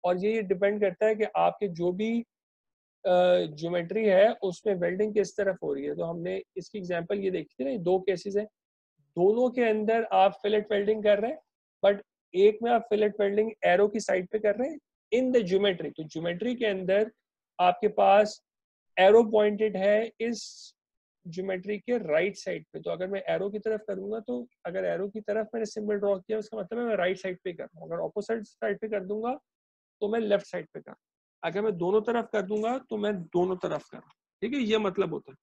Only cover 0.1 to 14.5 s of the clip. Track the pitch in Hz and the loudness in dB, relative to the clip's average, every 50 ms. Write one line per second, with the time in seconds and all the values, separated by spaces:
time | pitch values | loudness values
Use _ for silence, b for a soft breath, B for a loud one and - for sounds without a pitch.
0.1 | 185 180 190 208 226 226 214 185 196 175 202 202 208 208 208 190 185 _ 214 220 | 0 0 0 0 0 -2 -2 -2 -2 0 0 0 0 0 -2 -2 0 _ 0 0
1.1 | 220 208 214 190 - 165 170 175 170 - 208 202 170 160 170 180 180 185 214 226 | 2 0 -2 -2 0 2 2 2 0 -2 -6 -6 -4 -2 -2 -2 -2 -2 -4 -2
2.1 | 233 233 233 _ _ _ _ _ _ _ _ _ _ _ _ _ _ _ - 196 | -2 -4 -4 _ _ _ _ _ _ _ _ _ _ _ _ _ _ _ -2 2
3.1 | 180 180 180 180 180 180 170 160 151 147 165 170 175 175 170 170 190 220 220 208 | 2 4 4 4 4 2 2 -2 -8 -8 -6 -4 -4 -4 -4 -2 -4 0 2 4
4.1 | 185 185 202 226 233 - - 190 175 - _ 220 196 180 170 175 185 185 214 214 | 6 6 6 6 4 0 -6 -6 -6 -4 _ -2 -2 0 0 -2 0 -2 -2 0
5.1 | 208 214 196 190 - - 202 196 185 - - 151 143 139 139 143 147 170 170 165 | 0 0 -2 -2 -2 -2 -2 -2 -2 -2 -4 -6 -4 -4 -4 -6 -6 -6 -6 -6
6.1 | 170 170 165 180 190 190 - _ _ 190 175 - - 214 185 175 180 170 170 170 | -6 -6 -6 -6 -6 -8 -10 _ _ -14 -14 -12 -12 -12 -8 -6 -6 -6 -4 -4
7.1 | 208 202 196 190 185 170 156 _ _ - 254 277 262 214 170 175 185 190 185 202 | -4 -2 -2 -2 -2 -4 -6 _ _ -8 -6 -4 -4 -2 0 0 0 2 2 -2
8.1 | 190 175 - 202 196 202 214 214 _ _ _ _ _ _ _ _ _ _ _ _ | -4 -2 -4 -4 -4 -4 -4 -4 _ _ _ _ _ _ _ _ _ _ _ _
9.1 | _ 175 180 196 220 240 254 247 247 254 240 220 214 214 214 208 226 233 226 - | _ 2 4 4 4 4 2 0 2 0 2 2 2 0 0 0 0 0 0 2
10.1 | 196 190 190 202 196 - - 208 214 208 208 - 208 202 202 202 214 220 202 208 | 4 4 4 4 2 0 -2 0 0 0 0 0 -2 0 0 0 -2 0 4 2
11.1 | 208 208 214 240 311 - _ _ _ _ _ _ _ _ - 196 202 202 - _ | 2 4 2 -4 -6 -8 _ _ _ _ _ _ _ _ 2 2 2 2 -4 _
12.1 | _ _ _ _ - 180 196 214 214 214 233 233 240 226 226 - 214 208 214 208 | _ _ _ _ 2 6 6 6 6 4 0 2 2 2 2 0 0 2 2 0
13.1 | 202 - 202 202 202 214 214 220 220 _ - 175 175 185 202 208 208 220 196 - | 2 0 0 2 2 0 0 0 -2 _ 2 4 6 6 4 4 2 -4 -2 0
14.1 | 190 185 185 - - 214 214 208 | 0 -2 -2 -2 -6 0 0 0